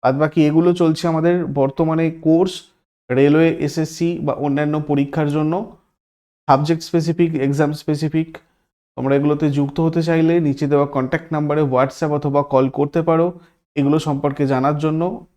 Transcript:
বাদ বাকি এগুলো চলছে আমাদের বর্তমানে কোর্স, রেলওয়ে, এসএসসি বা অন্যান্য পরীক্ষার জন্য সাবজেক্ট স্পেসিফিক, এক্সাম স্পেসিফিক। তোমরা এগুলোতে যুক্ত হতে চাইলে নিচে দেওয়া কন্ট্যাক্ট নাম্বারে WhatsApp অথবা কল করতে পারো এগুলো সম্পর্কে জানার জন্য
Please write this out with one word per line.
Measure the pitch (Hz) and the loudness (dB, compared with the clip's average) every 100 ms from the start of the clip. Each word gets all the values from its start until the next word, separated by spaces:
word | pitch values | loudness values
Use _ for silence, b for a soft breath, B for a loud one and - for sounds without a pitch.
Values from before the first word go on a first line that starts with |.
বাদ | 127 135 | -2 0
বাকি | 151 170 151 | 0 2 2
এগুলো | 156 175 | 4 2
চলছে | 175 170 160 170 | 2 2 0 -2
আমাদের | 160 165 175 165 | 0 0 0 -2
বর্তমানে | 143 135 - 165 160 165 | 0 -2 0 -2 0 -2
কোর্স, | 165 160 165 185 - - _ _ _ _ | -2 2 2 2 -2 -16 _ _ _ _
রেলওয়ে, | 123 143 151 165 165 | 2 4 6 4 2
এসএসসি | 147 156 156 - 170 170 | -4 -4 -6 -2 -4 -2
বা | 147 | -4
অন্যান্য | 131 143 139 151 151 | -4 -2 -2 0 -2
পরীক্ষার | 151 143 139 160 151 | -2 -2 0 -2 -2
জন্য | 147 156 170 226 - _ _ _ _ _ _ - | 0 -2 -4 -6 -16 _ _ _ _ _ _ 0
সাবজেক্ট | 135 147 165 | 0 2 -2
স্পেসিফিক, | - 170 160 165 175 | -2 -2 -2 0 0
এক্সাম | 160 135 139 147 | 0 -2 0 -2
স্পেসিফিক। | 151 - 151 151 160 160 - _ _ _ _ _ - | -2 -4 -4 -2 -2 -4 -10 _ _ _ _ _ -6
তোমরা | 131 139 | 0 2
এগুলোতে | 147 147 151 | 2 0 0
যুক্ত | 143 143 143 | 0 -2 0
হতে | 165 165 | 0 0
চাইলে | 165 165 160 170 | 0 2 2 2
নিচে | 156 139 147 | 0 -2 0
দেওয়া | 143 143 | 2 0
কন্ট্যাক্ট | 135 131 160 165 | -2 -2 -4 -4
নাম্বারে | 156 147 147 | -4 -2 0
WhatsApp | 147 127 139 - 160 | 0 2 0 0 -4
অথবা | 147 147 139 | -2 0 -2
কল | 143 131 131 | 2 2 2
করতে | 131 147 170 | 0 -2 0
পারো | 165 165 170 180 B B _ | 0 2 0 -2 B B _
এগুলো | - 139 156 | -2 2 2
সম্পর্কে | 151 139 147 135 139 | 0 -2 -2 0 0
জানার | 135 135 151 | 2 0 0
জন্য | 156 156 175 226 - | -2 -2 -4 -6 -14